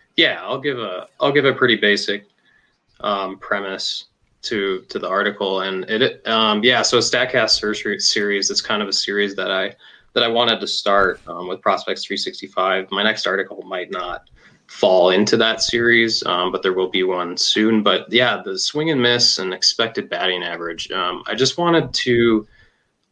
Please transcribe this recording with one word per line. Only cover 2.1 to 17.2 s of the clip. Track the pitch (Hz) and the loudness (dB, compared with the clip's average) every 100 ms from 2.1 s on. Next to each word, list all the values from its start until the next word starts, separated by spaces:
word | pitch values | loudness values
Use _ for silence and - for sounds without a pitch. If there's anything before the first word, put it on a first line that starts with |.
| 104 - _ _ _ _ _ _ _ | -6 -10 _ _ _ _ _ _ _
um, | 107 98 95 95 | -4 -2 -4 -10
premise | - 101 98 95 - - - _ _ _ | -6 -4 -4 -6 -6 -8 -12 _ _ _
to, | - 107 98 92 - | -6 -4 -2 -4 -6
to | - | -8
the | 90 | -2
article, | 98 104 104 98 95 | 0 0 -2 -2 -2
and | 95 95 92 | -2 -6 -4
it, | 110 - - - | 0 0 0 -2
um, | 110 110 107 | 2 4 4
yeah, | 120 120 | 4 4
so | 107 123 | 4 2
Statcast | - 123 127 127 110 | 2 0 2 2 2
search | - 107 104 110 | 0 0 -4 -4
re-, | 101 | -2
series. | - 110 104 101 95 | 0 0 0 0 -2
It's | 98 | -2
kind | - 107 | -2 -2
of | 98 | 0
a | |
series | 98 - 101 101 98 | -2 -2 -2 -2 -2
that | 95 | -2
I, | 95 98 - - - _ | -2 -4 -8 -20 -20 _
that | 127 | 0
I | 117 | 2
wanted | 113 120 104 | 2 2 0
to | 98 | -2
start, | - 104 98 95 - - | -2 2 2 2 -2 -10
um, | 85 90 | -10 -8
with | 92 | -4
Prospects | 104 95 - 92 - | -2 -2 -4 -8 -6
three | 98 | -6
sixty-five. | 90 - 95 - 92 95 95 | -6 -8 -8 -2 0 0 -2
My | 98 | -2
next | 107 107 98 | -2 -2 -2
article | 98 95 98 | -2 -4 -10
might | 90 92 90 | -10 -10 -8
not | 92 90 - - - - _ _ | -8 -8 -10 -14 -20 -20 _ _
fall | - 101 92 90 | 0 4 6 6
into | 95 104 113 | 4 4 2
that | 113 110 | 2 0
series, | - 117 117 117 113 107 - | -2 0 4 4 2 0 0
um, | 90 92 | 0 0
but | 85 | 0
there | 92 | 0
will | 92 92 | 0 0
be | 95 | 0
one | 92 90 | 0 0